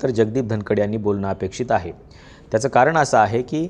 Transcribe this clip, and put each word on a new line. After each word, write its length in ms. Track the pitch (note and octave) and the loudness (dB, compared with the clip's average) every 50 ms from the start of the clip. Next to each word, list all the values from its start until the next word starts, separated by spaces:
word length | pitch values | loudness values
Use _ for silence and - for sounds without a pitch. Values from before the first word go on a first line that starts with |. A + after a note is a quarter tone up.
| - | 0
तर 80 | C3+ | 0
जगदीप 380 | A#2+ G#2+ A2 G#2+ A2 C3+ B2+ G#2+ | 0 2 0 2 0 -2 -2 -2
धनखड 300 | A2 G#2+ G2+ - A2 G2+ | -4 -4 -2 -2 0 0
यांनी 180 | G#2 G2+ G#2+ | 0 0 -2
बोलणं 320 | A2 G#2 G#2 G2+ G2+ G2 G2 | -2 -2 -2 -2 -2 -2 -4
अपेक्षित 440 | G2 - F#2+ F#2 - - B2+ A#2+ - | -4 -4 -6 -8 -6 -8 -2 -2 -2
आहे. 200 | G2+ F2 E2+ - - - - - - - - - - - - | -2 -2 -4 -10 -14 -18 -20 -20 -20 -20 -20 -20 -20 -8 -4
त्याचं 180 | - A2 B2+ C3+ | -2 0 0 2
कारण 280 | - B2 B2+ D3+ E3 | 2 4 4 4 4
असं 220 | D#3+ D3 - - A#2 | 2 2 4 4 4
आहे 240 | G#2+ G2+ G#2+ A#2+ B2+ | 4 4 2 -2 -4
की 260 | B2+ D3+ D3+ E3 F3+ | -4 -4 -4 -4 -6